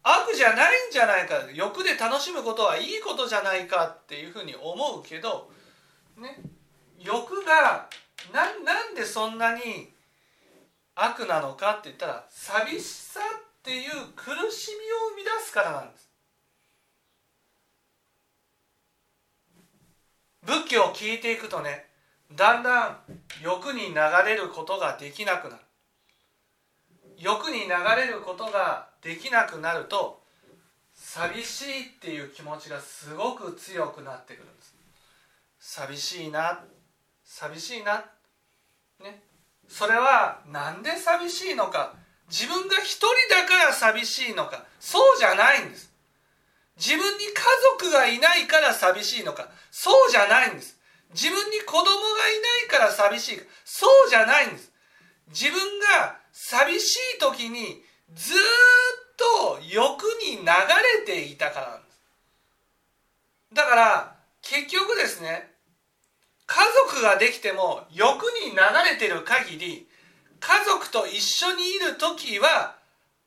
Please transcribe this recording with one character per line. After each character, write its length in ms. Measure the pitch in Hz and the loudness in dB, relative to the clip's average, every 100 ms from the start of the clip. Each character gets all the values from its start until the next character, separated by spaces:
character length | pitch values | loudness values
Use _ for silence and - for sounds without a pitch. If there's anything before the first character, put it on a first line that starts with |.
悪 320 | 240 349 480 330 | 2 2 2 2
じ 100 | 240 | 2
ゃ 80 | |
な 160 | 220 320 | 4 4
い 140 | 494 494 | 2 0
ん 20 | |
じ 80 | 269 | 0
ゃ 80 | 220 | 2
な 160 | 185 | 2
い 40 | 175 | 0
か、 220 | 147 131 | -4 -6
欲 300 | 143 196 370 | -6 -6 -2
で 120 | 370 294 | -4 -2
楽 260 | 226 277 | -2 -4
し 100 | 359 | -6
む 120 | 330 | -8
こ 100 | 226 | -6
と 100 | 226 | 0
は 140 | 202 156 | 0 0
い 200 | - 440 | -4 -8
い 40 | |
こ 120 | 415 | -8
と 140 | - 240 | -6 -4
じ 80 | 208 | -2
ゃ 60 | |
な 140 | 196 185 | -2 -4
い 120 | 175 | -2
か 200 | 180 165 | -2 -2
っ 180 | - _ | -6 _
て 100 | 147 | -18
い 140 | 165 | -16
う 20 | |
ふ 100 | 208 | -16
う 40 | - | -16
に 100 | 123 | -14
思 180 | 151 180 285 175 | -12 -6 -6 -8
う 80 | |
け 160 | 143 160 | -14 -12
ど、 320 | 220 151 - _ _ _ _ _ _ _ | -8 -10 -12 _ _ _ _ _ _ _
ね、 220 | 254 277 - _ _ _ _ _ | -20 -20 -20 _ _ _ _ _
欲 440 | 180 233 - 381 | -6 -6 -6 -8
が、 460 | 381 311 - - - - _ - 175 | 2 4 4 2 -8 -20 _ -20 -8
な-、 140 | 240 359 427 | -2 -2 -4
な 260 | 311 349 453 | -4 -4 -4
ん 60 | 330 | -10
で 100 | 214 | -8
そ 220 | 226 220 | -6 -6
ん 80 | 226 | -2
な 160 | 233 | -4
に 440 | 233 240 180 120 _ _ _ _ _ _ _ _ _ _ - | -4 -10 -12 -16 _ _ _ _ _ _ _ _ _ _ -4
悪 280 | 226 226 202 | -4 -4 -4
な 140 | 160 | -4
の 120 | 139 | -4
か 200 | 135 202 | -4 -4
っ 20 | 208 | -4
て 60 | 151 | -8
言 80 | |
っ 20 | 131 | -12
た 120 | 170 | -10
ら、 180 | 120 - | -10 -16
寂 520 | - - 208 214 320 | -20 -8 -6 -4 -8
し 60 | - | -12
さ 320 | - - 403 | -16 -16 -12
っ 240 | 427 453 - _ | -10 -10 -16 _
て 100 | 262 | -12
い 160 | 254 277 | -12 -10
う 40 | 302 - - | -12 -14 -18
苦 160 | 247 311 427 | -12 -6 -6
し 200 | - - | -8 -12
み 200 | 427 440 | -14 -8
を 180 | 453 453 | -6 -6
生 60 | 403 | -8
み 60 | |
出 60 | 403 440 427 | -6 -6 -6
す 60 | |
か 80 | 208 | -4
ら 100 | 180 | -4
な 100 | 143 | -4
ん 100 | - | -12
で 60 | _ | _
す。 120 | _ _ _ _ _ _ _ _ _ _ _ _ _ _ _ _ _ _ _ _ _ _ _ _ _ _ _ _ _ _ _ _ _ _ _ _ _ _ _ _ _ _ _ _ | _ _ _ _ _ _ _ _ _ _ _ _ _ _ _ _ _ _ _ _ _ _ _ _ _ _ _ _ _ _ _ _ _ _ _ _ _ _ _ _ _ _ _ _
仏 260 | 170 311 320 | -6 -6 -2
教 160 | 233 180 | 0 0
を 80 | |
聞 240 | - 214 226 | 0 -8 -8
い 40 | |
て 120 | 233 | -6
い 40 | 226 | -8
く 120 | 220 | -8
と 120 | 170 | -10
ね、 240 | 147 143 - _ _ _ _ | -10 -12 -18 _ _ _ _
だ 260 | 147 202 240 | 2 4 4
ん 40 | |
だ 240 | 247 247 226 | 0 0 -2
ん 100 | - _ - _ - | -8 _ -20 _ -12
欲 300 | 160 180 233 | -6 -6 -6
に 160 | 247 190 | -10 -6
流 60 | 151 156 175 202 | 0 2 2 2
れ 100 | 214 | 0
る 140 | 180 | -6
こ 140 | 165 | -10
と 160 | 156 190 | -10 -6
が 180 | 160 - | -6 -8
で 140 | 143 | -14
き 120 | 143 | -10
な 140 | 202 175 | -4 -4
く 120 | 139 | -6
な 80 | 127 | -20
る。 40 | _ _ _ _ _ _ _ _ _ _ _ _ _ 175 _ _ | _ _ _ _ _ _ _ _ _ _ _ _ _ _ _ _
欲 340 | 185 220 320 | -4 -2 -4
に 100 | 240 185 | -8 -4
流 20 | 175 208 233 | -2 2 0
れ 120 | 254 | 0
る 140 | 214 | -6
こ 120 | 185 | -10
と 120 | 185 220 | -10 -6
が 440 | 202 170 - - _ | -4 -2 -4 -10 _
で 160 | 165 165 | -14 -12
き 120 | 262 | -2
な 140 | - | 0
く 160 | - 160 | 0 -4
な 140 | 160 | -6
る 120 | 165 - | -6 -4
と、 380 | 202 - - _ _ _ _ _ _ _ _ | -4 -4 -8 _ _ _ _ _ _ _ _
寂 480 | - 165 170 220 | -18 -8 -8 -8
し 220 | 233 - 277 | -12 -12 -10
い 160 | 269 254 | -12 -14
っ 100 | _ | _
て 80 | 170 | -14
い 120 | 151 | -12
う 100 | 143 | -14
気 100 | - | -18
持 160 | 147 151 | -16 -16
ち 120 | - | -14
が 100 | 143 | -16
す 340 | - - 147 | -16 -20 -18
ご 220 | 156 233 247 | -6 -6 -6
く 180 | 196 | -14
強 360 | 175 180 180 151 | -16 -14 -8 -8
く 120 | 151 | -8
な 140 | 139 123 | -18 -20
っ 100 | _ | _
て 80 | |
く 40 | 123 | -20
る 80 | - | -20
ん 100 | _ | _
で 80 | |
す。 120 | _ _ _ _ _ _ _ _ _ _ | _ _ _ _ _ _ _ _ _ _
寂 380 | - - 135 143 | -20 -14 -14 -10
し 280 | - 180 156 | -10 -10 -10
い 60 | |
な、 320 | 151 165 - - _ _ _ _ _ | -6 -4 -6 -12 _ _ _ _ _
寂 360 | _ - 151 160 | _ -16 -16 -14
し 180 | 165 240 | -14 -10
い 20 | |
な。 200 | 208 208 - _ _ _ _ _ _ _ _ _ | -6 -6 -6 _ _ _ _ _ _ _ _ _
ね。 280 | 196 208 _ _ _ _ _ | -20 -20 _ _ _ _ _
そ 200 | - 208 | -6 0
れ 80 | 233 | 2
は 440 | 262 254 196 - 147 | 4 4 2 -4 -14
な 200 | 147 147 | -10 -10
ん 100 | 175 | -8
で 100 | 269 | -8
寂 380 | 349 349 349 349 | -6 -2 -2 -2
し 220 | 339 381 | -8 -8
い 40 | 359 | -4
の 120 | 196 | -4
か。 260 | 151 135 - _ _ _ | -4 -6 -10 _ _ _
自 180 | 165 233 | -8 -6
分 200 | 359 381 | -6 -2
が 100 | 381 | -2
一 200 | 392 - | -2 -2
人 100 | 427 508 480 | 0 2 4
だ 160 | 370 359 | 2 4
か 200 | 359 311 | 4 4
ら 60 | |
寂 320 | - 226 214 226 | 4 0 0 -4
し 260 | - 247 | -6 -6
い 40 | 190 | -6
の 100 | 143 | -6
か。 200 | 127 - _ | -8 -16 _
そ 200 | - 392 539 - | -4 6 6 6
う 20 | |
じ 80 | 214 | 4
ゃ 100 | 190 | 4
な 200 | 240 285 | 4 4
い 60 | |
ん 80 | - | 0
で 80 | - | -14
す。 140 | - _ _ _ _ _ _ _ _ - | -20 _ _ _ _ _ _ _ _ -8
自 180 | - 311 | -2 0
分 220 | 403 403 | -2 -4
に 80 | 415 | -6
家 80 | - - 523 539 - | 0 4 6 6 4
族 120 | 359 | 2
が 160 | 285 254 | 4 4
い 120 | 240 | 4
な 180 | 320 349 | 4 4
い 100 | - | 4
か 120 | 311 | 4
ら 140 | 277 | 4
寂 300 | 214 185 190 | 2 2 0
し 180 | 214 226 | -2 -6
い 20 | |
の 100 | 180 | -8
か。 160 | - - - _ | -10 -14 -18 _
そ 200 | - 359 539 508 | -6 6 8 8
う 40 | |
じ 60 | 214 | 6
ゃ 100 | 202 | 6
な 180 | 240 254 | 4 4
い 60 | |
ん 40 | 139 | -4
で 60 | |
す。 160 | - _ _ _ _ | -16 _ _ _ _
自 160 | - 415 | -6 -2
分 200 | 370 415 | -2 -4
に 100 | 427 | -6
子 100 | 427 | -2
供 140 | 320 339 | 0 2
が 40 | |
い 0 | |
な 760 | 403 427 440 440 427 480 480 466 | 2 0 0 0 0 0 -2 2
い 40 | |
か 160 | 554 208 | 4 4
ら 60 | |
寂 280 | - 202 233 | 4 2 0
し 140 | 247 220 | -8 -10
い 20 | |
か。 60 | - - - | -14 -20 -14
そ 220 | - 508 539 262 | 0 8 10 10
う 20 | |
じ 60 | 233 | 6
ゃ 100 | 226 | 6
な 160 | 285 | 4
い 60 | 254 | 2
ん 40 | |
で 60 | 143 | -4
す。 140 | - _ _ _ _ _ _ | -18 _ _ _ _ _ _
自 220 | 156 277 | -4 -2
分 280 | 359 392 403 | -2 -4 -2
が 380 | 415 349 - - _ | 2 2 2 -6 _
寂 480 | - - 247 294 392 | -16 -4 2 2 2
し 180 | - 494 508 466 | -2 -2 -4 -2
い 40 | |
時 300 | 285 - 233 | -2 -2 -10
に 340 | 240 208 - _ _ _ | -10 -12 -14 _ _ _
ず 200 | - - | -14 -2
ー 40 | 370 | 2
っ 20 | 427 480 494 494 494 480 - - | 4 8 8 8 4 -2 -12 -2
と 420 | 466 453 - 147 160 | 2 2 2 -4 -4
欲 340 | 196 269 277 427 466 | 0 0 0 -4 -4
に 160 | 415 220 | -6 -4
流 80 | 170 | 2
れ 600 | 180 196 403 494 440 - | 2 6 4 4 2 0
て 200 | 180 143 | -6 -6
い 100 | - | -6
た 160 | 147 | -6
か 80 | 139 | -4
ら 80 | 127 | -10
な 60 | 113 | -14
ん 80 | _ | _
で 60 | |
す。 80 | _ _ _ _ _ _ _ _ _ _ _ _ _ _ _ _ | _ _ _ _ _ _ _ _ _ _ _ _ _ _ _ _
だ 100 | 254 | 0
か 120 | 285 233 | 4 6
ら、 400 | 220 190 - - _ _ | 6 4 -2 -16 _ _
結 260 | - 277 277 | -6 -6 -2
局 280 | 370 392 - | -2 0 0
で 100 | 233 | -2
す 140 | - | -4
ね、 360 | 160 165 - _ _ _ _ _ _ _ _ _ - | -8 -10 -10 _ _ _ _ _ _ _ _ _ -6
家 80 | - 427 494 539 | 2 4 6 4
族 140 | 277 | 4
が 140 | 220 185 | 2 4
で 120 | 240 | 2
き 100 | - | 0
て 120 | 208 | -6
も 320 | 190 180 139 - | -2 -2 -4 -10
欲 320 | 160 233 - 466 466 320 | 2 2 2 -2 -4 -4
に 60 | |
流 60 | 190 196 302 349 | 4 4 6 2
れ 80 | 226 | 2
て 100 | 208 | -2
る 160 | 165 | -4
限 340 | - 247 240 240 | 0 -2 -2 -10
り、 300 | 175 - - _ _ _ _ _ | -10 -12 -16 _ _ _ _ _
家 260 | - 403 415 | 2 2 4
族 240 | - - | -2 0
と 160 | 226 190 | -4 -4
一 140 | 202 | -4
緒 320 | - - 349 | -4 -2 -2
に 220 | 359 359 392 | -2 -4 -2
い 40 | |
る 180 | 339 226 | -4 -2
時 420 | 320 339 254 202 | -4 -4 -8 2
は 360 | 285 285 - - _ _ _ _ | 4 2 -2 -10 _ _ _ _